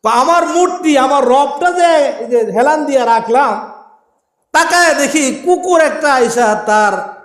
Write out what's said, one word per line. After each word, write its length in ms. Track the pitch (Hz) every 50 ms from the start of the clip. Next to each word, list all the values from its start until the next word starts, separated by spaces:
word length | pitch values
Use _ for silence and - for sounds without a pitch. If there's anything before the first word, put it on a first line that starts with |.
| -
তো 60 | 220
আমার 380 | 233 240 262 330 339 349 339
মূর্তি, 500 | 339 330 339 359 359 359 359 - 311 294
আমার 280 | 269 262 269 285 277 254
রবটা 460 | 233 254 277 285 277 - - 339 359
যে 360 | 349 359 339 339 339 311 285
এই 200 | 254 - - 277
যে 240 | 226 247 233 220 202
হেলান 340 | 185 220 247 294 311 311 294
দিয়া 200 | 285 277 262 240
রাখলাম, 680 | 233 226 226 226 220 233 262 277 240 208 185 - - - - - _ _ _ _ _ _ _ _ _ _ _ _ _
তাকায় 440 | - 311 330 330 370 349 349 330 294
দেখি 460 | 302 285 - - 311 277 262 - - -
কুকুর 360 | 349 359 349 359 359 359 320
একটা 320 | 311 285 - - 311 294 269
আইসা 500 | 262 240 233 233 247 240 214 214 214 -
তার 280 | 214 208 214 214 202 190 180 - - - -